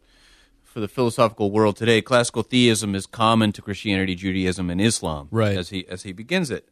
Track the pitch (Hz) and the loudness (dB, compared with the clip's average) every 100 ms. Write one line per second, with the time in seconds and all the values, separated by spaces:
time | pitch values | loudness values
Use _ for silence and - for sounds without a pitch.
0 | _ _ _ _ _ _ _ - 101 - | _ _ _ _ _ _ _ -8 -6 -2
1 | 120 113 117 - 101 107 107 101 117 110 | 0 2 0 2 0 2 2 2 2 2
2 | 101 123 117 120 107 127 120 107 107 98 | 2 2 2 -2 -2 2 4 2 0 -4
3 | - - 110 113 110 - - 98 110 95 | -6 0 2 4 2 0 -8 -8 -2 -2
4 | 95 87 95 92 92 90 90 87 113 - | -2 -2 -4 -2 -2 -2 -4 0 0 0
5 | 92 76 71 110 107 98 87 98 - 90 | -4 -8 -4 0 0 0 -4 -10 -10 -12
6 | 104 90 113 180 156 95 - | -12 -14 -6 -4 -2 -6 -10